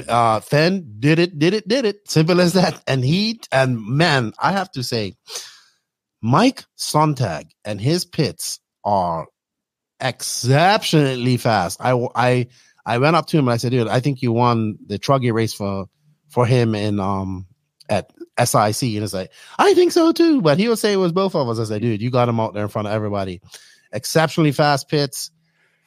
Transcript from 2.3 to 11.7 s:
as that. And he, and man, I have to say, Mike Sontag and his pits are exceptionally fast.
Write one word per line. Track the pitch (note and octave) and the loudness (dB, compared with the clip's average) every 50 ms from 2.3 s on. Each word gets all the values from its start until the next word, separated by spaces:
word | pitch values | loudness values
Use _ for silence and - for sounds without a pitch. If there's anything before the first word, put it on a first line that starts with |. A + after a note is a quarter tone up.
| F3+ F3 | 4 4
as | F3+ E3+ E3+ | 4 4 4
that. | F#3 E3+ E3 - - - | 4 2 2 0 -6 -6
And | - C3 C3 B2 | -4 -2 0 0
he, | C3 E3 F#3+ G#3+ A3+ A3+ A3+ - - | 0 0 0 0 -2 -4 -8 -8 -2
and | C3 C3+ C3 C3 B2 A2+ G#2 | 0 0 2 2 0 -4 -4
man, | G#2+ C3 D3 E3+ E3+ C#3+ C3 A#2 G#2+ - - | -4 0 2 2 2 2 0 0 -2 -6 -2
I | A#2+ D3+ | -2 -2
have | F#3+ G3 F3+ - - | 0 -2 -4 -6 -8
to | C3+ B2 | -10 -8
say, | - B2 A2+ G#2 F#2 - _ _ - - - - - - - _ _ _ _ _ _ _ _ _ _ _ _ | -4 -4 -4 -4 -6 -10 _ _ -16 -14 -14 -14 -16 -20 -20 _ _ _ _ _ _ _ _ _ _ _ _
Mike | G#2+ A2+ C3 F3 A3+ C4+ B3+ - - _ _ | -2 2 2 4 4 4 2 0 -16 _ _
Sontag | - - - - D3+ D#3 D3+ C#3+ B2+ B2 F#2 D#2 D2 D#2+ _ _ _ - | -12 -10 -2 0 0 2 2 0 -2 -2 -4 -4 -8 -10 _ _ _ -12
and | G#2+ G#2+ G2 | -10 -8 -4
his | G#2 C#3+ E3+ F3+ - | -2 -2 -2 -2 -4
pits | _ - - D3 F#2+ D#2+ - - - - - _ _ _ _ - | _ -4 -4 -4 -4 -4 -8 -10 -12 -12 -12 _ _ _ _ -4
are | G2+ G#2 G2 F2+ F2 E2 D#2+ D2 - _ _ _ _ _ _ _ _ _ _ _ _ _ - | -2 -2 0 0 -2 -4 -6 -8 -12 _ _ _ _ _ _ _ _ _ _ _ _ _ -6
exceptionally | B2+ B2+ - - - - - - - A#2+ C3+ D3 E3+ F#3+ G#3+ - - - E3+ D#3 C#3+ C3+ C3 B2 A#2+ B2+ B2 A2+ | -6 -6 -6 -6 -10 -10 -8 -6 0 2 2 4 4 4 2 2 0 0 2 2 2 2 -2 -2 0 0 0 0
fast. | - B2 A2 G2+ F2+ - | 0 0 2 2 0 -2